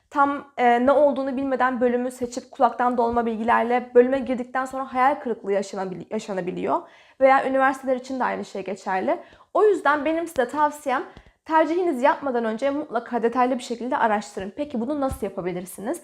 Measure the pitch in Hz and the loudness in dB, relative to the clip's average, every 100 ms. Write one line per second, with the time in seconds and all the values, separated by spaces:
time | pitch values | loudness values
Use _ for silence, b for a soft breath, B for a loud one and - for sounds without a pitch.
0 | B 294 285 285 - - 247 240 247 277 | B 2 2 0 -6 0 4 4 4 6
1 | 294 269 269 254 277 262 254 254 247 247 | 4 2 -4 -4 -2 0 0 2 0 0
2 | 254 247 240 247 - - 240 240 247 247 | -4 -6 -8 -8 -10 2 2 2 0 2
3 | 233 240 233 220 226 226 226 247 247 247 | 0 0 -2 -2 2 2 2 0 4 6
4 | 247 269 247 254 247 262 262 262 262 247 | 6 4 -2 -4 -4 -6 -6 -6 -6 2
5 | 254 294 247 220 196 202 208 202 190 175 | 2 2 -4 -6 -2 -2 -2 -6 -8 -8
6 | - 220 220 190 180 180 185 302 330 B | -8 -8 -6 -6 -6 -4 -2 -2 -4 B
7 | B B 269 269 262 269 262 277 254 254 | B B 4 4 4 2 2 0 -2 -4
8 | 254 262 220 196 208 202 190 202 - 190 | -4 -4 -4 -4 -8 -10 -8 -8 -4 -2
9 | 220 339 B B B 330 415 349 277 294 | -2 -4 B B B 2 4 4 2 2
10 | 285 320 330 - 247 285 302 294 269 254 | 0 -2 -2 -2 -2 0 0 -2 -4 -4
11 | 381 B B B - 320 311 339 349 262 | -4 B B B 0 2 4 2 0 2
12 | 269 320 285 240 226 220 269 277 302 226 | 2 2 -2 -2 -2 -2 -2 -4 -4 -6
13 | 233 240 233 254 247 262 - 233 240 285 | -4 -2 0 2 0 0 -6 -8 -4 0
14 | 233 208 208 - 190 - 294 233 233 294 | 0 0 -4 -10 -10 -8 -6 -4 -4 -2
15 | 262 - 196 190 175 180 185 - 202 349 | -4 -4 -8 -6 -6 -6 -10 -10 -8 -8